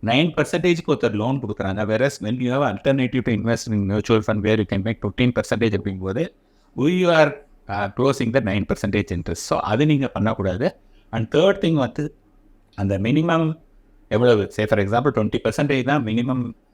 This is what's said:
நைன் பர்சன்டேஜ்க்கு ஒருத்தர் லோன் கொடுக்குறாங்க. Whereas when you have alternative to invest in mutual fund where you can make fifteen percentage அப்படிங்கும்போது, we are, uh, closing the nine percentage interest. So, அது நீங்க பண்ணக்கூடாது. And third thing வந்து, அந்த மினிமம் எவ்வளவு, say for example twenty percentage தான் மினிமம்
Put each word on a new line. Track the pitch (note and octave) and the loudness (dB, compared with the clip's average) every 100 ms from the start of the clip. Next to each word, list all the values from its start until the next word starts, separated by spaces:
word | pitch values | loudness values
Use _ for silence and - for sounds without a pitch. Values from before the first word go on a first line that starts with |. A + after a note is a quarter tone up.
நைன் | G#2 B2 E3+ D#3 | 0 2 2 0
பர்சன்டேஜ்க்கு | D3 F3 F3+ E3+ - | -2 0 0 0 0
ஒருத்தர் | C#3+ A#2 | 0 0
லோன் | G#2 A2 C#3 | 0 -2 -2
கொடுக்குறாங்க. | A#2 G#2 F#2+ F#2+ G2+ | -4 -6 -4 -4 -2
Whereas | G#2+ C3+ C#3 | 0 0 -2
when | G#2 B2 | -6 -2
you | B2 | -2
have | B2+ C#3 G2+ | 0 -2 -2
alternative | D3 C#3 B2+ B2+ | 0 0 0 -2
to | A#2+ | 0
invest | A2 A2+ A#2 - | -2 0 -2 -2
in | G#2+ G2+ | -2 0
mutual | G#2 - A2+ G#2+ | -2 2 2 2
fund | G#2+ | -2
where | G2+ A2 | 0 0
you | G2+ | 0
can | G2 | -2
make | G2 A2+ | -2 -4
fifteen | G#2 - B2 A#2+ | -6 0 0 0
percentage | - - A#2 | -2 0 0
அப்படிங்கும்போது, | G#2+ G2+ F#2+ F#2+ G2+ E3+ _ _ _ _ - | 0 -4 -6 -6 -4 -6 _ _ _ _ -2
we | C#3 F3+ F3+ | 0 2 4
are, | E3 D3+ C#3+ - _ _ | 4 4 2 -16 _ _
uh, | G2 G2+ - | -6 -4 0
closing | B2+ C3+ A2+ | 0 2 2
the | B2 | 0
nine | G#2 G2+ F2+ | 0 -2 -2
percentage | G2+ G#2 G#2 F#2+ | -4 -2 -2 -2
interest. | F2+ E2+ | -4 -6
So, | E2+ - - | -8 -4 -2
அது | - A2 D3+ | 0 2 2
நீங்க | D3 C3 | 2 0
பண்ணக்கூடாது. | - G#2 A2+ G2 F#2 D3 - _ - _ | -2 -2 -2 -2 -2 -4 -4 _ -20 _
And | A2+ A2 | -6 -2
third | C#3+ F#3 G3 | 2 2 2
thing | F3 | 0
வந்து, | D#3+ B2 - D3 - _ _ _ _ _ | 0 0 -4 -8 -8 _ _ _ _ _
அந்த | - G2 G2 | -6 -2 0
மினிமம் | G#2 C#3+ E3 E3 D#3+ D#3+ _ _ _ _ _ | 2 2 2 2 0 -2 _ _ _ _ _
எவ்வளவு, | G#2+ B2 A2+ G2 | 2 4 4 2
say | - G#2+ | -2 0
for | G#2 | 2
example | G2 A#2 C#3 B2 | 2 2 0 0
twenty | G#2+ A2+ | -2 0
percentage | A2+ A2 D3 C3+ | -2 -2 0 0
தான் | B2 D3 | 0 0
மினிமம் | A2 A2 B2 B2+ A#2+ - _ | 0 -2 0 -2 -4 -10 _